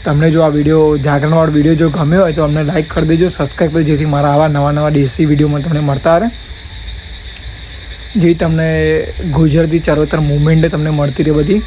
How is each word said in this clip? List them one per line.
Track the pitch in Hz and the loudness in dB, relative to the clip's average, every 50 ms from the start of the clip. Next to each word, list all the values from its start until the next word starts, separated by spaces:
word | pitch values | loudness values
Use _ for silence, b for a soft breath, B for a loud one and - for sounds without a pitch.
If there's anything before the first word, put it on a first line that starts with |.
| - | -2
તમને | - 147 147 160 160 | -2 0 2 2 2
જો | 156 165 | 4 4
આ | 160 156 | 2 2
વીડિયો, | 147 151 147 151 160 156 156 151 151 | 2 2 2 2 4 4 4 2 2
જાગરણવાળો | 147 131 147 143 143 143 156 160 165 160 160 | 0 0 0 0 0 0 0 2 2 2 2
વીડિયો | 151 147 143 160 165 | 2 2 2 2 2
જો | 151 165 160 | 2 2 0
ગમ્યો | 143 175 151 147 170 185 | 0 0 0 2 2 2
હોય, | 190 170 | 2 2
તો | 151 165 156 | 2 0 -2
અમને | 147 147 156 | 0 0 0
લાઈક | 151 143 185 165 - - - | -2 0 -2 -2 -4 -2 -4
કરી | 165 156 | -2 0
દેજો, | 156 170 160 180 180 | 0 2 2 0 0
સબસ્ક્રાઈબ | 170 - 147 139 - - 180 156 151 | 0 -4 -6 -6 -2 -2 -2 0 2
કરી, | 165 156 | 0 0
જેથી | 147 151 139 156 | 2 0 0 0
મારા | 151 143 143 143 147 | 0 0 0 2 2
આવા | 143 147 156 156 | 2 2 2 2
નવા | 147 143 143 147 | 2 0 0 0
નવા | 147 151 151 151 | 0 0 0 0
દેશી | 151 143 139 127 - - 156 | 2 0 0 0 0 0 0
વીડિયોમાં | 147 147 143 151 147 147 147 | 2 2 2 2 0 0 -2
તમને | 135 170 156 151 | -2 -2 -2 -2
મળતા | 151 143 139 131 - 165 165 175 | 0 -2 -2 0 2 2 2 2
રહે, | 214 240 - - - - - - - - - - - - - - - - - - - - - - - - - - - - - - - - - - - - - | 2 -2 -4 -8 -14 -14 -14 -14 -14 -14 -14 -12 -12 -12 -12 -12 -14 -14 -16 -14 -14 -14 -14 -14 -14 -14 -14 -14 -16 -16 -16 -14 -14 -14 -14 -14 -14 -4 0
જે | 214 165 170 170 | 2 2 2 2
તમને | 165 175 165 160 160 160 160 160 160 156 156 156 156 - - - - - 170 | 2 0 0 0 0 0 0 0 0 0 0 0 -2 -2 -6 -8 -8 -6 -2
ગુજરાતી | 135 151 160 156 139 165 165 160 160 165 | 0 2 2 4 4 2 2 2 0 0
ચરોતર | 160 165 151 151 151 151 - 156 | 0 0 0 0 0 0 0 -2
મુવમેન્ટ | 151 147 143 147 147 156 160 160 160 | 0 0 2 2 2 4 4 4 2
તમને | 170 180 156 151 156 | 2 0 -2 -2 -2
મળતી | 151 147 143 143 135 - | -2 -2 -2 -2 -2 -2
રહે | 156 156 | 0 0
બધી. | 151 151 147 151 196 214 - | 2 0 2 2 0 -2 -2